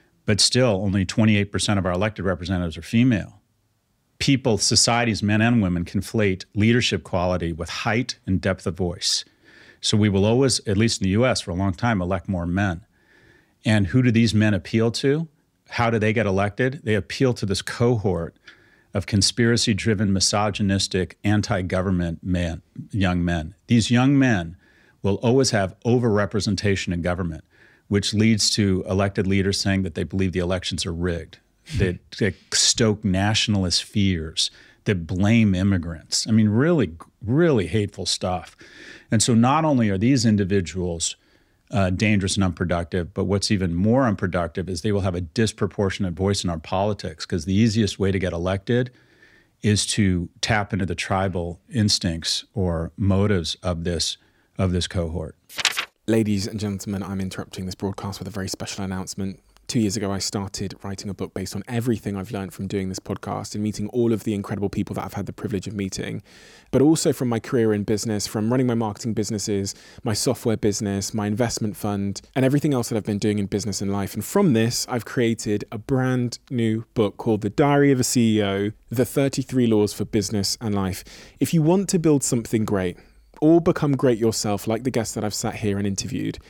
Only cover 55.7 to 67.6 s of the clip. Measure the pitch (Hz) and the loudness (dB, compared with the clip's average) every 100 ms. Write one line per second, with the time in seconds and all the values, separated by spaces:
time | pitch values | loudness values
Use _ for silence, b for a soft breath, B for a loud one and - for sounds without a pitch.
55.7 | - - _ - 113 107 101 107 110 104 | -4 -8 _ 0 2 2 0 -2 -6 -6
56.7 | 98 107 98 95 95 92 - - - 92 | -6 -6 -6 -6 -6 -6 -8 -12 -10 -10
57.7 | - 98 - 101 - 95 104 95 - 95 | -6 -6 -6 -10 -10 -10 -8 -8 -8 -8
58.7 | - 95 92 90 - 98 - _ _ - | -8 -6 -6 -8 -8 -8 -10 _ _ -4
59.7 | 120 104 104 98 95 - 107 98 - 98 | 0 0 0 -4 -4 -4 -4 -6 -8 -10
60.7 | - 98 95 104 92 92 - 92 98 - | -10 -12 -10 -10 -8 -8 -8 -8 -10 -6
61.7 | 117 120 107 107 101 92 101 95 - 95 | -2 0 -2 -4 -8 -6 -8 -8 -8 -6
62.7 | 101 95 92 - 98 98 101 104 107 107 | -4 -4 -8 -8 -8 -8 -8 -8 -4 -4
63.7 | 101 104 123 117 107 113 101 - 98 101 | -4 -4 0 2 0 -2 -4 -4 -4 -2
64.7 | 107 - - - 101 92 - 101 95 98 | -2 -4 -6 -8 -8 -8 -8 -6 -4 -4
65.7 | 104 95 - 107 110 B B B B B | -6 -6 -6 -8 -10 B B B B B
66.7 | 127 147 160 160 - 123 113 - 127 | 4 6 4 2 0 0 -2 0 2